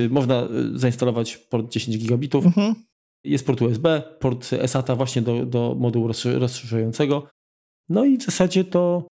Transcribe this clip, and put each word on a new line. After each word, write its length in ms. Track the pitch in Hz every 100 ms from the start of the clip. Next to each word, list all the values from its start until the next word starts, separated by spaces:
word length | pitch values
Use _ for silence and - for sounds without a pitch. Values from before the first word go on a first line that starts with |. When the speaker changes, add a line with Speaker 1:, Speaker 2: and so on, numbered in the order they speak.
| 120
Speaker 1:
można, 340 | 135 127 123
y, 340 | 120 117 113 123
zainstalować 580 | 127 120 123 117 113 -
port 340 | _ 117 113
dziesięć 260 | 117 123 110
gigabitów. 480 | 113 123 139 143 175
Speaker 2:
Mhm. 280 | 190 202 220 _ _ _ _
Speaker 1:
Jest 220 | 143 143 -
port 160 | 123
U 60 | 120
S 100 | 110
B, 240 | 165 156 156 -
port 320 | 131 123 -
esata 440 | 127 127 135 127 123
właśnie 260 | 127 123
do, 240 | 117 117 127
do 300 | 120 120 127
modułu 300 | 123 117 113
rozszy-, 300 | 113 123 127
rozszerzającego. 880 | 123 - 120 113 113 113 147 143 143 _ _ _ _ _ -
No 160 | 180
i 140 | 277 262
w 60 |
zasadzie 400 | - - 185 185
to 420 | 185 180 175 175 175